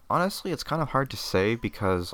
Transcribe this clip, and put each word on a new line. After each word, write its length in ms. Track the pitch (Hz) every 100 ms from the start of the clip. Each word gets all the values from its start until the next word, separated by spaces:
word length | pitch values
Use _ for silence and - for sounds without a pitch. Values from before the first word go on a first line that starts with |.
| -
Honestly, 420 | 143 190 - 196
it's 100 | 156
kind 200 | - 156
of 80 | 147
hard 180 | 131 135
to 80 | 110
say 380 | - 95 101
because 580 | 117 104 - 98 92 87